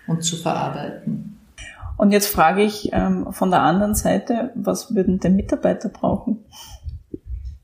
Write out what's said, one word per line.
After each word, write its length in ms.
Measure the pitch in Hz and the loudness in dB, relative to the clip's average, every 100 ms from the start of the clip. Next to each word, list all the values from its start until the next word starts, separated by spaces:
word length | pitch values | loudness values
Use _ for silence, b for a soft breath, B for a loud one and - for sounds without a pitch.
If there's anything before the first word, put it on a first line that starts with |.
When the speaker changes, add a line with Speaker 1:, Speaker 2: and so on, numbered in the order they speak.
| - | -4
Speaker 1:
und 180 | 165 | -2
zu 120 | - 170 | -2 -4
verarbeiten. 1040 | 160 139 143 143 - - - - - - _ - B B B - | -2 -2 -4 -6 -10 -10 -8 -8 -8 -16 _ -20 B B B 2
Speaker 2:
Und 160 | 202 | 4
jetzt 160 | 202 202 | 4 4
frage 340 | - 160 190 | 4 4 4
ich, 280 | 208 - - | 2 0 -2
ähm, 340 | 190 185 185 - | 0 0 0 -2
von 200 | - 190 | -2 2
der 100 | 175 | 4
anderen 340 | 147 180 208 | 4 4 2
Seite, 560 | 214 - 190 - 233 240 | 2 2 0 0 -2 -4
was 400 | - 190 185 - | -4 -2 -2 -2
würden 260 | 208 185 185 | 0 2 2
denn 160 | 175 190 | 4 2
Mitarbeiter 520 | - 294 - - 196 | 2 0 0 0 -4
brauchen? 500 | - - - - 214 - B B B B - - - - - - - | -4 -2 -2 -2 -4 -6 B B B B -12 -14 -16 -12 -10 -10 -14